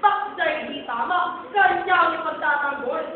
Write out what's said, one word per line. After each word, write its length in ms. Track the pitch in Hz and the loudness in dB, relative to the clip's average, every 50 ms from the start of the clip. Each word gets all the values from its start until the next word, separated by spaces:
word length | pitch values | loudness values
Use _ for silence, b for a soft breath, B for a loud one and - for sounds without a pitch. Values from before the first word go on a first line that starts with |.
| - | 4
paksay 640 | 403 392 - - - - - - - - - - | 4 2 2 -4 -6 -4 -2 -2 0 0 -2 -6
di 160 | - 285 285 - | -8 -10 -10 -8
tama, 640 | - 240 233 247 - 359 359 359 349 - - - - - | -8 -4 -4 -2 0 0 0 0 0 -4 -8 -12 -4 2
kanyang 640 | 403 381 370 381 370 359 370 370 349 330 320 320 - | 4 4 4 4 2 2 2 4 4 4 4 2 -2
ipagtatanggol. 840 | 311 320 302 302 - - 285 285 277 285 277 - 254 247 - - - - - | -4 -6 -6 -2 -2 0 0 0 0 -2 -4 -4 -4 -4 -4 -4 -4 -6 -8